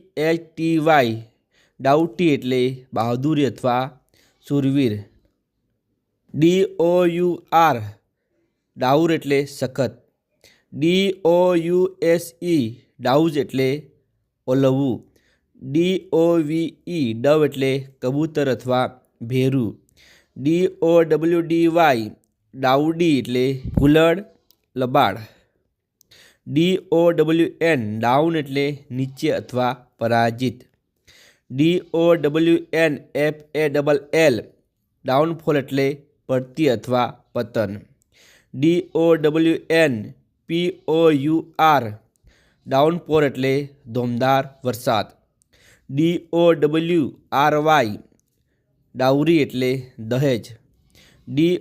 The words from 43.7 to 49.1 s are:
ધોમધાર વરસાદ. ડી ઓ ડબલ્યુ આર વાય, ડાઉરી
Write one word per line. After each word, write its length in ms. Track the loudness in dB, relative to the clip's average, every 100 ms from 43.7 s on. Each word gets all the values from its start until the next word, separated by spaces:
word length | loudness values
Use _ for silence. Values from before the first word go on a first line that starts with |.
| _ -8
ધોમધાર 580 | -6 -4 -2 0 0 -2 -8
વરસાદ. 420 | -8 -4 -2 -2 -4 _ _ _ _ _ _ _ -8
ડી 300 | -2 -2 -2 -4
ઓ 120 | 2 4
ડબલ્યુ 520 | 4 0 0 0 -2 -2 -8 _
આર 220 | 0 2
વાય, 440 | 2 2 2 0 -6 -16 _ _ _ _ _ _ _ _
ડાઉરી 480 | -2 0